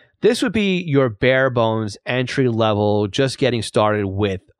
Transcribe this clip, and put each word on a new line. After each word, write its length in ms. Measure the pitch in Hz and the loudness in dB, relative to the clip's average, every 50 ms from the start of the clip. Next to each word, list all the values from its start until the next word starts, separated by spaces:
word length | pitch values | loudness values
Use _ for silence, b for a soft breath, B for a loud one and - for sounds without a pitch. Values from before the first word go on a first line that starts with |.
| b b b b | b b b b
This 200 | - 208 247 - | 0 0 0 0
would 100 | - 247 | -2 -2
be 300 | 170 220 208 196 185 180 | 0 0 0 0 0 -2
your 280 | 180 170 139 143 135 127 | -2 0 2 2 2 2
bare 420 | 107 - - 127 131 131 135 135 | 0 0 2 2 4 4 2 0
bones 460 | 123 120 113 113 110 110 110 107 104 - - | 2 0 0 0 0 -2 -4 -6 -8 -10 -8
entry 440 | - 127 127 127 127 - - 131 123 | -4 -4 -2 -2 -2 -2 0 0 0
level, 580 | 117 110 113 110 107 104 104 104 104 104 104 101 | 2 2 2 2 2 2 2 2 2 0 0 -2
just 300 | - - 135 135 - - | -2 -2 -2 -2 -2 -2
getting 240 | 143 123 117 113 | -2 0 0 -2
started 460 | 104 - - 120 107 107 107 104 101 95 | -4 -2 0 2 2 2 2 0 -2 -4
with 340 | 95 98 104 98 95 92 _ _ _ | -2 -2 -2 -2 -2 -4 _ _ _